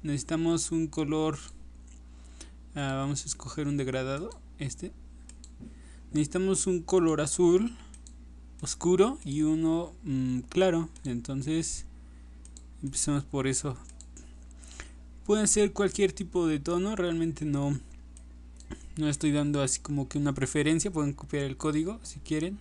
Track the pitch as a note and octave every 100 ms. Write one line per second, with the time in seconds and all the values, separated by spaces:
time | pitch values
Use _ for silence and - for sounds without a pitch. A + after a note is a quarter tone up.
0 | D#3 D3 - E3 E3 E3 - E3 D#3+ D#3
1 | D3 D#3 D#3 D3+ - - - - - -
2 | - - - - - - - D3+ C#3 C3+
3 | C#3 C#3 - - C3 - D3 C#3+ C3 C3
4 | C3 C#3 G3+ - - - C#3 - F3+ -
5 | - - - - - - - - - -
6 | - D3+ D3+ F3+ F#3+ F#3+ - F3+ D#3+ F#3
7 | E3 D3+ D3 - F3 F3+ A#3 - - -
8 | - - - - - - C#3+ - E3+ F3+
9 | G#3 C#4 D3 C#3+ D#3 D#3+ D#3+ E3 E3+ -
10 | F#3 C3+ B2+ B2+ A#2+ F3+ F#3+ E3 E3 -
11 | C#3 A#2+ A#2 C3+ C#3 D#3+ D#3+ - - -
12 | - - - - - - - - C#3 C#3
13 | - C#3+ C#3 C#3 C3+ C3 D3 B2 - -
14 | - - - - - - - - - -
15 | - - - G#3 G#3 - G3+ - G3+ -
16 | G3 - F3+ F3+ E3 D3+ C#3+ F3 G3 G#3+
17 | F3 E3 E3 C#3+ D3+ C#3+ C#3+ C#3 - -
18 | - - - - - - - - - -
19 | D3+ C#3+ D3+ D3 D3 C#3+ C3+ - - C#3+
20 | C3 D3 C#3+ C#3 C#3 D3+ D3 D#3+ G#3 E3
21 | C#3+ C#3+ - C#3+ C#3 C3 D#3 D3+ E3 A3+
22 | - - - D#3 E3+ G3+